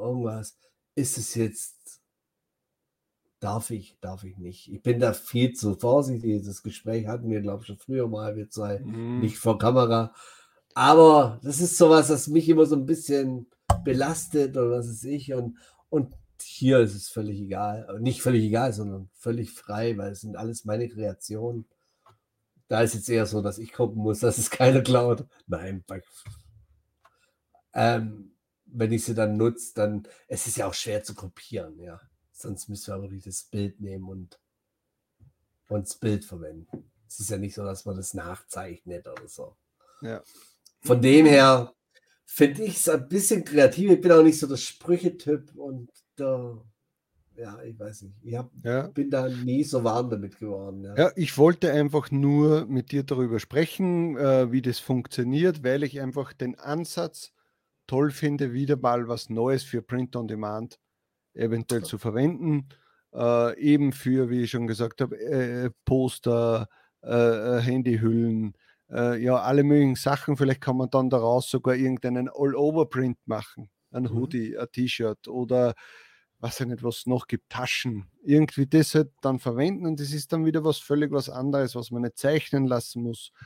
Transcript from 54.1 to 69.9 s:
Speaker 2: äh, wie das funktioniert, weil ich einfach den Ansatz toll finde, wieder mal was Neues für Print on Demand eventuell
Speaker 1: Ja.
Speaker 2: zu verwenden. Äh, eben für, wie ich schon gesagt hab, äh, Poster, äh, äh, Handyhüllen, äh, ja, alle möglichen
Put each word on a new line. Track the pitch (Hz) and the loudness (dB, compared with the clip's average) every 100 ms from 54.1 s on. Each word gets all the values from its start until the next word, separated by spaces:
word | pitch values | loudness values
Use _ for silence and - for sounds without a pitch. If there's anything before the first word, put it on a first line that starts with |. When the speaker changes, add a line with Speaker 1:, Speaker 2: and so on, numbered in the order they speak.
| 131 | 0
Speaker 2:
äh, | 139 131 123 | 2 4 2
wie | 127 | 0
das | 123 117 | -2 -4
funktioniert, | - 127 117 - 123 143 180 156 | -2 -2 -2 -4 -2 2 2 0
weil | 127 139 | -2 -2
ich | 143 139 | -2 -6
einfach | 131 135 123 | -8 -6 -8
den | - 123 - | -8 -8 -8
Ansatz | 139 151 165 - 170 - - _ _ _ _ _ - | -6 -6 -6 -8 -8 -10 -20 _ _ _ _ _ -4
toll | 131 147 | 0 0
finde, | 139 151 143 139 | 0 -2 -2 -2
wieder | 123 139 139 | -2 0 0
mal | 123 120 117 | 2 0 -2
was | 117 - | -6 -6
Neues | 113 123 135 | -2 0 0
für | 135 120 | -2 -6
Print | - 123 123 | -4 -4 -4
on | 123 113 | -6 -8
Demand | 107 107 107 117 - _ _ _ _ _ | -8 -6 -8 -10 -16 _ _ _ _ _
eventuell | - 113 113 - 120 | -6 -2 -2 -2 -4
Speaker 1:
Ja. | 87 | -4
Speaker 2:
zu | 107 | -6
verwenden. | 117 110 147 175 165 147 139 - _ _ _ | -4 0 0 0 -2 -2 -4 -16 _ _ _
Äh, | 120 120 120 120 - | -4 0 2 0 0
eben | 147 147 143 | 4 4 4
für, | 131 127 131 123 | -2 0 0 2
wie | 123 | 0
ich | 117 | -2
schon | 123 117 | -2 -4
gesagt | 110 113 - | -4 -4 -4
hab, | 127 | -6
äh, | 110 110 131 123 123 123 - | -4 -4 -2 -2 -4 -6 -6
Poster, | - 131 127 - 127 117 117 113 110 _ _ _ | 0 2 2 -2 -2 0 2 0 -4 _ _ _
äh, | - 120 120 113 117 123 | -2 4 4 2 0 0
äh, | |
Handyhüllen, | 123 127 123 113 113 117 117 110 107 - _ _ _ | 0 0 0 2 2 2 2 0 -4 -8 _ _ _
äh, | 120 120 117 | -2 -2 0
ja, | 123 127 | 2 2
alle | 104 143 | 4 4
möglichen | 143 147 139 | 6 6 4